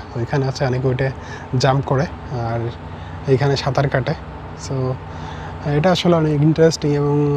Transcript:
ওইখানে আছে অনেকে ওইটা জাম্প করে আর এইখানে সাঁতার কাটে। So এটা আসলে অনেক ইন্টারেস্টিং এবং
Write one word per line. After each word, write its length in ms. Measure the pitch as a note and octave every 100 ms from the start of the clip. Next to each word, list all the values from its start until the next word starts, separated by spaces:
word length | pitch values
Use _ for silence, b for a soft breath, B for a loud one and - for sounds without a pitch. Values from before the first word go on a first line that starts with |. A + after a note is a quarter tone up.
| - -
ওইখানে 320 | - D3 C3+
আছে 180 | C3 C#3
অনেকে 220 | B2+ C3
ওইটা 220 | B2 C3+ B2+ B B B B2+
জাম্প 260 | C#3 C3+ -
করে 200 | C3+ E3+ - -
আর 380 | B2+ A2+ A#2 A#2 - - B B B -
এইখানে 280 | C3 C#3 C3+
সাঁতার 340 | C#3+ C3 C#3+
কাটে। 240 | C3+ B2+ D#3+ - - - - -
So 260 | C3+ B2+ C3 - B B B B B D3+
এটা 220 | D3 F#3
আসলে 240 | E3+ F3 E3+
অনেক 260 | D#3 D3
ইন্টারেস্টিং 540 | D#3 D#3 D#3+ - D3+ D3
এবং 200 | C#3+ D3 D3